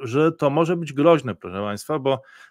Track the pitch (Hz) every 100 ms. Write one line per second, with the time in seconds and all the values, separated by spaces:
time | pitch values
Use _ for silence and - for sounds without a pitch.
0 | 117 135 160 165 147 147 165 175 160 135
1 | 160 160 123 92 90 95 104 104 - 151
2 | 135 131 - - -